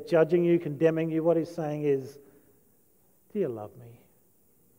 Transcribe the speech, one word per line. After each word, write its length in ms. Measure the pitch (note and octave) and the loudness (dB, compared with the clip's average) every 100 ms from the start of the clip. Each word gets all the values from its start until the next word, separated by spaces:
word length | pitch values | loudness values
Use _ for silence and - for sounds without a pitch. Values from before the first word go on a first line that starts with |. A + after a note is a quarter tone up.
| - | 0
judging 360 | E3+ D#3 F3 | 2 4 4
you, 140 | E3+ E3+ | 4 2
condemning 540 | E3+ C#3+ D#3+ D#3+ E3 | 0 0 2 2 -2
you. 120 | D#3+ | 0
What 140 | D#3+ E3 | 2 2
he's 160 | D#3 | 0
saying 300 | - D3+ D3+ | -6 -6 -4
is, 340 | D3 C#3 B2+ - - _ _ _ _ _ _ _ _ _ _ | 0 0 -2 -16 -20 _ _ _ _ _ _ _ _ _ _
"Do 60 | G#3+ | -4
you 80 | E3+ | -4
love 280 | A2+ G#2 B2 | -6 -12 -18
me?" 240 | A#2+ A#2 _ _ _ _ _ _ _ | -20 -20 _ _ _ _ _ _ _